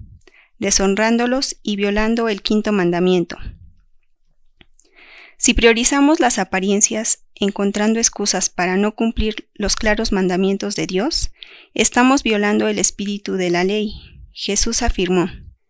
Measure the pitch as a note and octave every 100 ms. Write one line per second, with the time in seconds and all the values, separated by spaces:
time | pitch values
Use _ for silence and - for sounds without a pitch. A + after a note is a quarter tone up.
0 | - - - _ _ - G3 - G3 G3
1 | A3 A#3 A#3+ C4 - - - G3+ G3+ G3+
2 | A3 A#3 A3+ G3+ - G#3+ G#3+ G3+ F3 F3
3 | F#3 F3+ E3+ - - - - - _ _
4 | _ _ _ _ _ _ _ - _ _
5 | - - - - - - A#3 A3+ A#3+ C#4
6 | C#4+ E4 B3 A3+ F#3 F#3+ F#3+ G3+ - A3
7 | A3 - - - G3 - G3+ G3 G#3+ A3+
8 | A3+ - G3+ F#3 - - F3+ F#3 G#3 -
9 | A3+ - G#3+ - - - G3+ - G#3+ G#3
10 | A3+ G3+ F#3 F3+ F#3+ G3 G3+ F#3 D#3+ F#3
11 | C4+ - - - - - - - G#3+ B3
12 | B3+ C#4 A#3 G#3 G#3 G#3+ G#3+ G3+ - -
13 | G3+ G3+ - F#3+ F3+ E3+ F#3 G#3+ G#3 -
14 | - - - - - G3+ A#3 A3+ A#3 -
15 | F3 F3+ D#3+ B2 - -